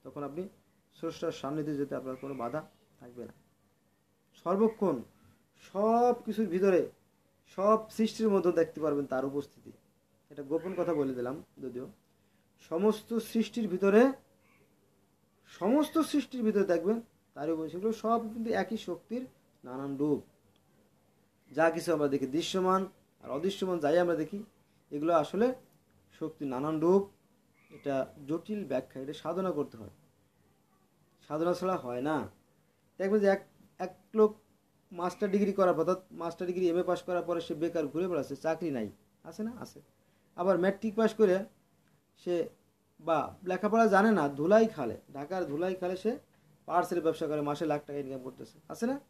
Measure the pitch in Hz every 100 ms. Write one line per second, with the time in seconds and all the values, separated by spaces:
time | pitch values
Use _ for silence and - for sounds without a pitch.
0 | 135 147 143 147 196 _ _ _ _ _
1 | 165 156 165 156 135 151 151 143 139 135
2 | 131 131 139 135 117 151 151 _ _ _
3 | 123 123 110 - _ _ _ _ _ _
4 | _ _ _ _ 165 196 220 220 196 135
5 | - _ _ _ _ _ - 185 214 233
6 | 247 240 - 208 220 175 196 175 - -
7 | _ _ _ _ _ - 196 220 220 -
8 | 220 - 220 196 175 165 160 156 156 143
9 | 139 131 139 139 143 _ - - _ _
10 | _ _ _ 143 139 160 170 180 170 156
11 | 135 127 123 147 185 - 135 120 135 -
12 | _ _ _ _ _ _ - 165 208 214
13 | - 226 - 226 214 - 214 180 196 208
14 | 262 269 _ _ _ _ _ _ _ _
15 | _ _ _ _ _ - 185 269 294 320
16 | 285 294 269 254 220 202 196 170 170 226
17 | 226 _ _ - 147 165 160 170 214 220
18 | 214 233 226 226 214 180 190 220 - 170
19 | _ 233 262 _ _ _ 127 127 139 139
20 | 151 135 - _ _ _ _ _ _ _
21 | _ _ _ _ _ 135 165 165 170 160
22 | 147 135 131 143 165 190 185 190 190 _
23 | _ _ 123 131 180 196 190 175 143 165
24 | 175 160 156 202 220 _ _ _ _ 143
25 | 156 170 147 185 240 254 _ _ _ _
26 | _ - 156 - 143 127 147 160 165 196
27 | 196 _ _ _ _ _ _ 143 143 135
28 | - - 139 160 - 214 160 131 131 135
29 | 135 151 156 175 185 151 135 113 104 -
30 | _ _ _ _ _ _ _ _ _ _
31 | _ _ _ 147 170 175 185 180 123 123
32 | 139 156 101 - _ _ _ _ _ _
33 | 190 214 202 196 - _ _ _ 185 -
34 | _ 220 214 214 _ _ _ _ _ 175
35 | 175 - 208 202 202 196 185 156 160 185
36 | - - 170 165 180 180 180 170 175 175
37 | - 180 165 170 165 156 165 165 147 147
38 | 185 165 135 139 160 160 170 131 107 -
39 | _ _ 160 160 214 254 - - _ _
40 | _ _ _ - 180 180 180 196 220 208
41 | 220 220 214 185 214 _ _ _ _ _
42 | _ _ - 175 160 _ _ _ _ _
43 | 156 156 127 - 175 180 208 220 226 190
44 | 214 208 143 143 156 214 226 - 120 -
45 | - 139 143 185 165 143 180 185 180 185
46 | 214 247 _ _ _ _ - 165 - 175
47 | 160 160 156 151 147 147 160 147 147 143
48 | 135 135 127 127 131 - _ 160 233 277